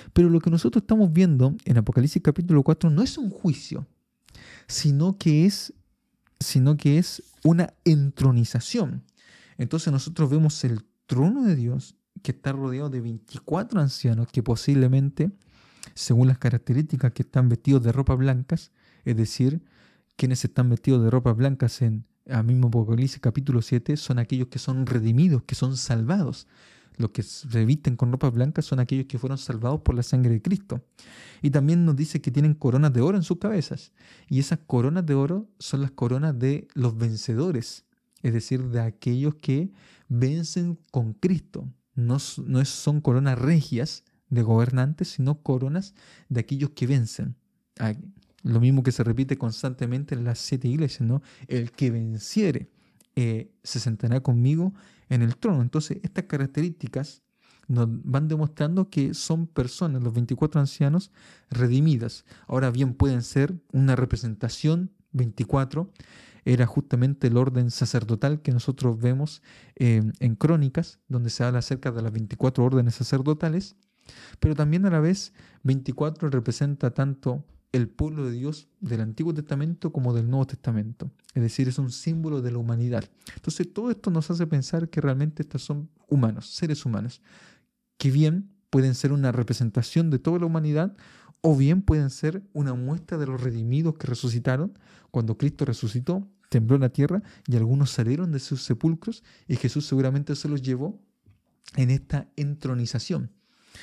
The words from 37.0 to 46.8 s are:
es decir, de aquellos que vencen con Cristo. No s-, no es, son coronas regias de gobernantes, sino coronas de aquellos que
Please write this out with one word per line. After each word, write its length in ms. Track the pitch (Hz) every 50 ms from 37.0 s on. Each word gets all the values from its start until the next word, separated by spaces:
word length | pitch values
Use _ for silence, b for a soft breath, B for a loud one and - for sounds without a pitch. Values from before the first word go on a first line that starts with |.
| 117 113 110 110 - - 113 113 156 190 160 117 123 - - - _ _ _ _ _ _ _ _ -
es 100 | 123 113
decir, 360 | 117 - - 135 127 131 127
de 100 | 117 120
aquellos 560 | 113 113 - _ - 123 120 127 139 151 147
que 380 | - - - 131 143 175 196 b b b b b b b
vencen 720 | b 123 120 127 131 147 170 165 - - 180 175 175 170 - _ _
con 220 | - 131 117 110 107
Cristo. 540 | - - 185 190 156 - _ - - - 131 - _ _ _ _
No 220 | 127 120 117 127
s-, 260 | 139 - - - - 135
no 160 | - 131 127
es, 80 | 139 -
son 320 | - - - 151 147 147
coronas 360 | 147 143 120 131 139 139 127
regias 680 | 117 120 139 170 160 139 - 131 113 131 160 - - _ _ _ _ _ _
de 120 | 131 120
gobernantes, 680 | 113 110 113 113 117 123 127 127 127 139 156 - 185 -
sino 340 | - - 127 135 151 151 _
coronas 500 | - 135 123 135 135 151 185 196 - b b b b b b b b
de 100 | 131 120
aquellos 300 | 110 - 143 135 143 143
que 180 | - -